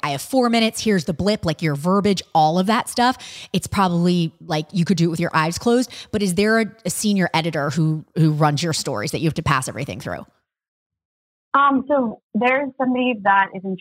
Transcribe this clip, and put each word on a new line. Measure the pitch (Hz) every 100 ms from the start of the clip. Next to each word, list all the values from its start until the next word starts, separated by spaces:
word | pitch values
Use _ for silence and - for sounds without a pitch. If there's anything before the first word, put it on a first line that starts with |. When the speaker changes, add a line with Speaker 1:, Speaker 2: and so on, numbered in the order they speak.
Speaker 1:
I | 151
have | 143
four | - 262 240
minutes, | 233 226 -
here's | 220 196 151
the |
blip, | 160 185 214
like, | 175 151
your | 160
verbiage, | 143 160 196 196 190 -
all | 165 156 170
of | 190
that | 226 -
stuff. | - 247 262 - - -
It's | 185 -
probably, | - 190 170 170 180 165 -
like, | 160 156 160
you | 196
could | 170 180
do | 170
it |
with | 165
your | 170
eyes | 156 156 170
closed, | 240 240 254 - -
but | 214
is | 202
there | 175 208 226
a, | 220 -
a | -
senior | - 214 202 175
editor | 160 165 156 143
who, | 151 156 156 -
who | - 160
runs | 151 151 143
your | 170
stories | 143 - 117 208
that | 139
you | 156
have |
to | 147
pass | 160 139 135
everything | 107 139 98
through? | - 85 - _ _ _ _ _ _ _ _ _ _ _ _
Speaker 2:
Um, | 277 277 269 269
so | 285 240 - _
there's | 214 247 262 285 -
somebody | 254 254 254 226
that | 196 196 196
is | 190
in | 190 185